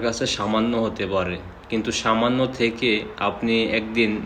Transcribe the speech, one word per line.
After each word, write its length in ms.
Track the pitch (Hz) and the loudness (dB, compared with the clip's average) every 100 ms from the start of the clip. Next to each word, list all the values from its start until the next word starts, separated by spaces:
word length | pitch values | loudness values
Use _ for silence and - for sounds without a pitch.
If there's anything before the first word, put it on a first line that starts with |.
| 117 | 0
কাছে 180 | 113 113 - | -2 -4 -2
সামান্য 360 | 104 110 117 117 110 | 0 2 2 2 0
হতে 200 | - 95 | -2 -2
পারে, 240 | 95 87 87 - - - | 0 0 -4 -8 -16 -4
কিন্তু 200 | 110 113 - | -2 -2 -2
সামান্য 380 | 113 113 120 127 127 - | 2 2 2 2 0 2
থেকে 300 | 117 - 123 107 - - 104 | 0 2 2 2 -2 -2 -2
আপনি 260 | 101 117 113 110 113 | 0 0 2 2 0
একদিন 300 | 110 113 110 107 | 0 2 2 0